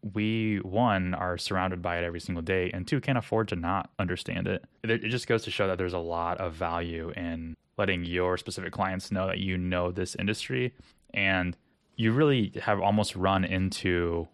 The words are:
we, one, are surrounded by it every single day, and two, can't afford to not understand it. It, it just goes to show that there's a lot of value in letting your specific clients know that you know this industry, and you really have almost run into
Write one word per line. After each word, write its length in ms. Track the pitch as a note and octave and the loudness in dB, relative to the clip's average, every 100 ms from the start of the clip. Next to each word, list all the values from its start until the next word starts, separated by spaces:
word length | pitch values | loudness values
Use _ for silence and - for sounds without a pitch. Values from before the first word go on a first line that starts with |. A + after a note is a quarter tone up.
| G#2+ | -6
we, 440 | G2+ G#2+ A2+ A2 G#2 | -2 0 2 2 0
one, 580 | F#2+ G2 A#2+ G2 F2+ F2+ | 0 2 4 4 2 0
are 200 | F#2 F2 | -2 -2
surrounded 460 | - F#2+ F#2 F2+ | 0 0 0 0
by 160 | F2 E2+ | -2 -2
it 60 | |
every 160 | F2 E2+ | -2 -4
single 240 | - F2 | -4 -4
day, 260 | E2 F#2+ F2+ | 0 2 2
and 160 | F2+ F2+ | -2 -2
two, 140 | C#3+ | -2
can't 160 | - C3 | 2 0
afford 300 | - A2+ A2 | 2 0 0
to 80 | F2+ | -2
not 340 | E2+ F#2+ - - | 0 0 -2 -4
understand 500 | F#2+ F2+ - F2 F2+ | -2 -2 -4 -2 -2
it. 160 | F#2+ - _ | -2 -4 _
It, 80 | A2+ | -2
it 180 | A#2 A2+ | 0 0
just 160 | A#2+ - | -4 2
goes 160 | A#2 - | 0 2
to 60 | |
show 140 | - G2 | 0 0
that 120 | F#2 | 2
there's 140 | F#2 | 0
a 60 | F2+ | -2
lot 380 | E2+ E2+ E2+ F2 | -2 -2 -2 -2
of 160 | F#2 | -4
value 580 | D#2+ F2 E2+ E2+ E2 E2 E2+ | -2 -2 -2 -2 -4 -6 -6
in 420 | F2 E2 E2 E2 _ - | -6 -6 -8 -12 _ -4
letting 280 | G2 F#2 F2 | 0 0 -2
your 320 | F2 F2+ F2+ | 0 2 0
specific 340 | - F#2+ F#2+ | -4 -8 -8
clients 400 | F#2+ F#2+ F#2+ - | -2 -2 -2 -2
know 140 | G2 F#2+ | -2 0
that 140 | F#2+ | -2
you 180 | F#2+ F#2 | -2 -2
know 340 | F2+ F2+ F2 | 0 0 0
this 240 | F2+ F2+ - | -2 -4 -2
industry, 600 | G2 A2 - C3 B2+ - - _ _ | -2 -2 -4 -2 -2 -6 -20 _ _
and 460 | - G2 F#2 F2+ E2 _ _ _ - | -2 2 2 0 -4 _ _ _ 0
you 160 | A2+ | 2
really 400 | A#2+ D#3 C3+ G2+ - | 4 4 4 2 -2
have 180 | - G2+ | 0 2
almost 340 | G2 G#2 G#2 F#2+ | 4 4 2 2
run 280 | F#2+ F#2+ | 2 4
into 840 | F2+ F#2 F#2+ - F#2+ F2 F2 E2+ E2 | 2 2 0 0 0 2 2 0 -4